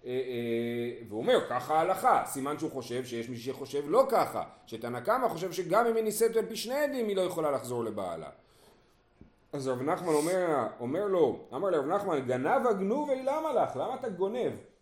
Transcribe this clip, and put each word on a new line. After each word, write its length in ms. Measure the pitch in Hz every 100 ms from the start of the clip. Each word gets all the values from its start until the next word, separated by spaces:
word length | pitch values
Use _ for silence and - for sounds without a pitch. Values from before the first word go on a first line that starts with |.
| 123
אה, 60 |
אה, 920 | 127 127 120 120 117 117 120 120 117 113
והוא 120 | 107
אומר, 180 | 175 233 -
"ככה 280 | 123 - 156
ההלכה", 460 | 170 185 247 170 -
סימן 340 | 139 135 151
שהוא 120 | 156
חושב 340 | 135 120 123 123
שיש 240 | 117 117
מי 80 | 120
שחושב 460 | 120 127 135 143 143
לא 180 | 214 262
ככה, 340 | 214 139 107 80 - -
שתנא 340 | 113 120 123
קמא 280 | 120 247 254
חושב 240 | 165 180
שגם 360 | 170 170 202 240
אם 80 | 226
היא 80 |
נישאת 340 | 220 214 226 226
על 80 | 202
פי 100 | 214
שני 200 | 214 269
עדים 320 | 285 262 220
היא 80 | 190
לא 60 |
יכולה 300 | 180 165 156
לחזור 320 | 135 117 123
לבעלה. 460 | 113 104 92 82 73 - _ _ - _ _ _ _ _ - _ _
אז 140 | 143 131
רב 140 | 127
נחמן 320 | 135 180 170
אומר, 540 | 151 156 185 175 143 110 -
אומר 260 | 123 160 202
לו, 340 | 185 139 - -
אמר 160 | 123 190
לרב 160 | 165 135
נחמן, 340 | 196 190 151 123
"גנב 400 | 123 143 262 240
הגנובי 560 | 196 196 269 294 262
למה 300 | 262 302 311
לך? 220 | 233 147 123
למה 200 | 185 254
אתה 140 | 247
גונב?" 420 | 175 196 247 170 101 - _